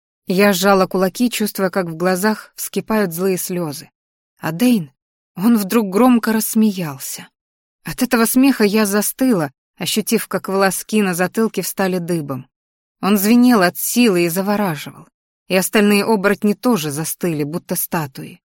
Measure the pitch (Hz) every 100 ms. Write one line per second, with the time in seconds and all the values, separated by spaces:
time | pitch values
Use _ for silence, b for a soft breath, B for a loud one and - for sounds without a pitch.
0 | _ _ - 185 202 185 196 196 - 185
1 | 185 - 247 - 208 - 190 196 175 160
2 | 180 185 214 214 - - - 196 - 220
3 | 202 165 190 180 - 175 165 147 - _
4 | _ _ _ _ - 165 247 226 147 _
5 | _ _ _ - 208 233 190 226 202 190
6 | 254 240 220 220 - 226 220 185 160 139
7 | - - - _ _ _ _ _ - -
8 | 247 233 226 254 277 247 208 214 208 208
9 | 202 - 262 202 143 _ _ - 196 -
10 | - 220 - 190 - 190 196 - - 214
11 | 196 170 180 - 220 202 175 - 190 180
12 | 170 175 143 131 131 _ _ _ _ _
13 | 185 208 202 240 247 233 175 - - 240
14 | 240 180 175 170 196 208 202 147 - -
15 | - _ _ _ - 185 185 226 202 202
16 | 202 220 196 202 208 202 247 214 151 143
17 | 160 - 180 151 147 175 - 185 - 175
18 | 143 - 156 180 _